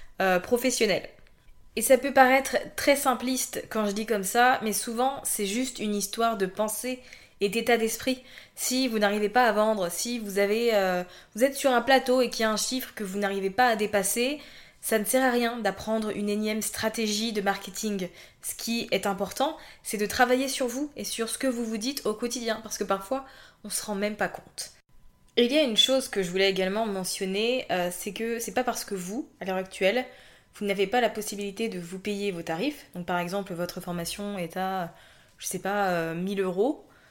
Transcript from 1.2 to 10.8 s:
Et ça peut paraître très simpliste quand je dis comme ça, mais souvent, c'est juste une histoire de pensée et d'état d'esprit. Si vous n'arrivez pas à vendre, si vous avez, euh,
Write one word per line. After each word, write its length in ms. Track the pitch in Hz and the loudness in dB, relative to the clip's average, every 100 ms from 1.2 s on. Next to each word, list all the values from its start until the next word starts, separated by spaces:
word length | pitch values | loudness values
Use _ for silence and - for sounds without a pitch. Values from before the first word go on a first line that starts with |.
| - - - - - - | -20 -20 -20 -20 -10 -4
Et 40 | |
ça 160 | 220 254 | 4 4
peut 160 | 277 | 6
paraître 440 | 269 254 262 262 - 208 - | 6 8 6 2 -4 -4 0
très 200 | - 277 | 2 4
simpliste 680 | 269 240 247 254 - 269 - | 2 0 0 -2 -4 -6 -6
quand 160 | 220 208 | -2 -2
je 60 | |
dis 140 | 202 220 | -2 -2
comme 180 | 208 | -2
ça, 360 | 185 240 247 262 | 0 4 4 4
mais 100 | 220 | 0
souvent, 480 | 196 - 226 262 277 | -2 -4 0 0 0
c'est 220 | - - 196 | -4 -2 -2
juste 340 | 220 254 - | -2 -4 -4
une 160 | 214 202 | -2 -2
histoire 420 | 196 226 233 214 | -2 0 0 0
de 80 | 185 | -2
pensée 540 | 185 214 - 247 254 - - - _ | -2 -4 -4 -6 -8 -10 -20 -20 _
et 100 | 196 | -2
d'état 280 | 226 226 233 | 0 2 2
d'esprit. 460 | 220 - 269 254 - - - - | 2 0 -2 -4 -6 -20 -20 -8
Si 320 | - 254 262 | -2 0 2
vous 100 | 220 | 2
n'arrivez 300 | 202 208 208 | 2 2 2
pas 160 | 247 240 | 4 4
à 60 | |
vendre, 380 | 208 214 214 175 | 4 2 2 -2
si 260 | - 240 240 | -2 -4 -4
vous 220 | 208 190 | -4 0
avez, 340 | 202 220 233 | 2 4 4
euh, 300 | 208 | 4